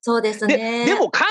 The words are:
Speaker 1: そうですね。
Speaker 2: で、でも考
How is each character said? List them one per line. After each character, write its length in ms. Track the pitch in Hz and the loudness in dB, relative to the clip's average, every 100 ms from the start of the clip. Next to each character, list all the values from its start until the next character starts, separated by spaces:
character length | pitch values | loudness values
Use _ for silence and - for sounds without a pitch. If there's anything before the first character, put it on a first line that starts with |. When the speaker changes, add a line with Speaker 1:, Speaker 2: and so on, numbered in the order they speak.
Speaker 1:
そ 180 | - 233 | -2 0
う 40 | |
で 100 | 214 | 0
す 120 | 208 214 | -2 0
ね。 380 | - 226 233 | 0 0 -2
Speaker 2:
で、 80 | 247 | 0
で 20 | |
も 160 | 403 320 | 2 0
考 140 | - 381 | 0 0